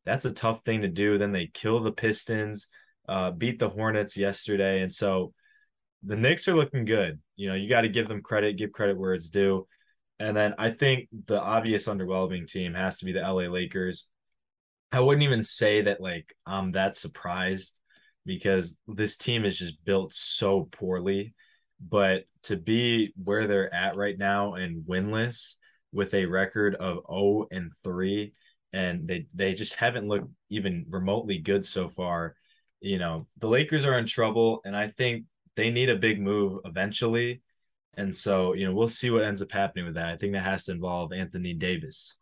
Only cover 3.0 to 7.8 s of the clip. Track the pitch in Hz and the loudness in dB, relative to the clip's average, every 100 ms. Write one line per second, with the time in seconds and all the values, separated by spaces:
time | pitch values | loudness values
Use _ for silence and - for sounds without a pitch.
3 | - 95 92 87 120 117 107 101 110 107 | -6 -2 -2 0 -2 0 -2 0 0 0
4 | 101 98 98 98 - 101 95 95 92 - | -2 0 -2 -2 -2 2 2 2 0 0
5 | 101 92 92 - _ _ _ _ _ _ | 0 0 -2 -8 _ _ _ _ _ _
6 | 98 104 123 165 - 170 139 135 110 110 | -6 2 2 2 4 4 2 0 2 2
7 | 90 76 - - 98 95 104 120 | 2 -4 -16 -8 -4 -4 2 4